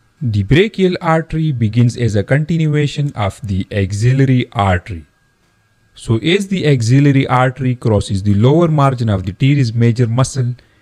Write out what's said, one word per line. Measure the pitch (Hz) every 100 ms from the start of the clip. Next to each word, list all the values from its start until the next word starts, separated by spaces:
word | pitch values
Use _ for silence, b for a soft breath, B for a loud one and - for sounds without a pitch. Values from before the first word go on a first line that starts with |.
| _ _
The | 123 104
brachial | 98 139 214 - 185 175
artery | 170 160 165 160 156
begins | 123 110 117 120 113
as | 113 101
a |
continuation | - 139 151 165 156 147 147 - 143 -
of | 107 - 98
the | 95 -
axillary | 101 95 101 120 135 135 127 127
artery. | 110 98 90 - 85 76 _ _ _ _ _ _ _ _
So | - - 113
as | 156 196 196
the | 185 151
axillary | 135 110 135 143 135 -
artery | 123 131 127 127 123
crosses | 120 101 - 98
the | 104
lower | 101 120 160 170
margin | 151 139 120 113
of | 98 92
the |
teres | 90 135 143 120
major | 117 117 113 117
muscle, | 120 135 131 120 120 b b